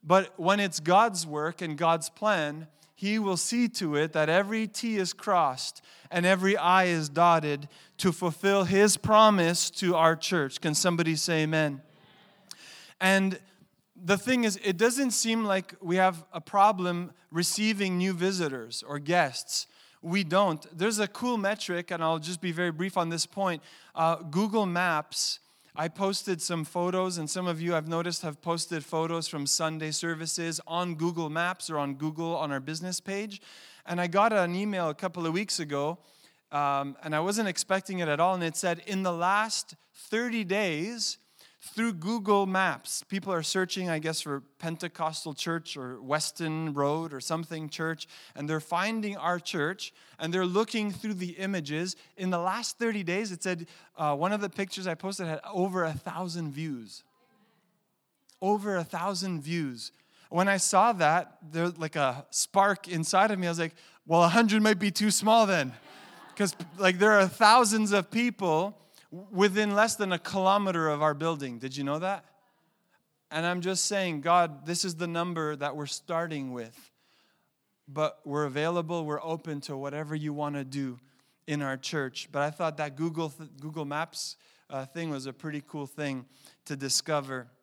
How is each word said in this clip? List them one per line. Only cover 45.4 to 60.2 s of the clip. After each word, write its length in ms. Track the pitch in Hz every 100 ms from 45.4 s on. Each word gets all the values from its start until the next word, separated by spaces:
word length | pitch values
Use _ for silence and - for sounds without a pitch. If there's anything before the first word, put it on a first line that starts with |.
| - 165 160 143
or 260 | 127 123
Weston 720 | 131 151 151 - 165 156 160
Road 380 | 143 143 156 165
or 80 | 139
something 480 | - 160 165 165 156
church, 400 | - 160 160 - - -
and 160 | - 147
they're 80 | 156
finding 580 | 151 170 196 226 208 196
our 220 | 156 175
church, 540 | - 185 151 190 - _ - _
and 160 | 160
they're 100 | 180
looking 460 | 185 180 220 226 208
through 240 | 175 220
the 240 | 196 180 175
images. 560 | 190 196 143 151 180 - - -
In 140 | 185
the 100 | 180
last 380 | 175 208 233 -
thirty 260 | 233 214
days, 260 | 175 180 220
it 140 | 180
said, 240 | 185 180 165 - - -
uh, 200 | 151 143
one 160 | 175
of 80 | 208
the 100 | 202
pictures 380 | 180 196 - 185
I 80 | 160
posted 320 | 190 196 175
had 120 | 156
over 400 | - 190 190 185
a 80 | 165
thousand 580 | 151 - 160 185 170 160
views. 540 | 139 160 131 107 - _ _ _ _ _ _ _ _ _ _ _ _ _ _
Over 360 | 185 208 208 190
a 60 |
thousand 600 | 165 175 180 190 190 170
views. 500 | 143 170 147 120 - _ _ _